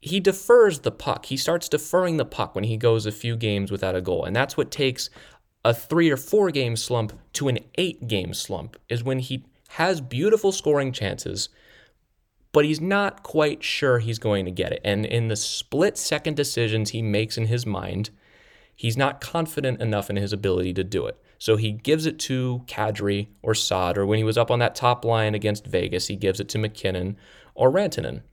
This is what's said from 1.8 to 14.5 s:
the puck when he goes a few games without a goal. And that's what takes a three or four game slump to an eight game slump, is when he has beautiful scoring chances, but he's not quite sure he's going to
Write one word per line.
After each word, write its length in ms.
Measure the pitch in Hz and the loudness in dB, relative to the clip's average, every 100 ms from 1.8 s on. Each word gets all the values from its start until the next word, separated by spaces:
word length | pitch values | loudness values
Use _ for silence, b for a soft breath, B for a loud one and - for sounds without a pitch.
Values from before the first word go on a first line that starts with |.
| - 180 180 160 | 0 0 2 0
the 80 | 127 | -2
puck 280 | - 98 - | -4 -4 -2
when 100 | 104 | -2
he 100 | 110 | 2
goes 300 | 117 113 107 | 4 4 0
a 60 | |
few 260 | 104 117 117 | -6 -6 -2
games 340 | 113 101 98 | 0 0 0
without 240 | 98 95 92 | -2 -2 -2
a 60 | |
goal. 240 | 92 90 - | 0 -2 0
And 100 | 104 | 0
that's 220 | 139 - | 0 0
what 140 | 139 | -4
takes 380 | - 139 127 - B B B _ _ | 0 -2 -2 -10 B B B _ _
a 100 | 120 | 0
three 360 | 117 - 160 165 | 0 0 2 4
or 80 | 135 | 2
four 340 | - 214 196 | 0 2 2
game 240 | 143 123 117 | 2 -2 -2
slump 380 | - 120 110 - - | -2 -2 -2 -6 -12
to 140 | - 139 | -4 0
an 120 | 120 - - | -2 -4 -4
eight 320 | 180 - 120 | -2 -4 -4
game 260 | 107 90 | -2 -2
slump, 420 | - - 90 78 - _ | -6 -6 -6 -8 -16 _
is 140 | 117 | -4
when 160 | 120 131 | -2 -2
he 260 | 127 131 - _ _ | -2 -8 -10 _ _
has 320 | - 165 180 | -2 0 0
beautiful 500 | 127 123 185 220 196 | -2 -2 2 4 2
scoring 400 | 190 - 147 135 | 0 2 2 2
chances, 560 | 123 101 98 - 95 - b b b b b _ _ _ _ _ | -2 -4 -4 -6 -6 -8 b b b b b _ _ _ _ _
but 140 | 151 151 | 2 2
he's 160 | 151 | 0
not 420 | 170 196 202 - | 0 0 0 -4
quite 400 | - 156 151 - | -4 0 0 0
sure 360 | - - 139 123 | -4 -2 2 2
he's 200 | 113 113 | 2 -2
going 260 | 113 104 | 0 0
to 60 | 90 | 0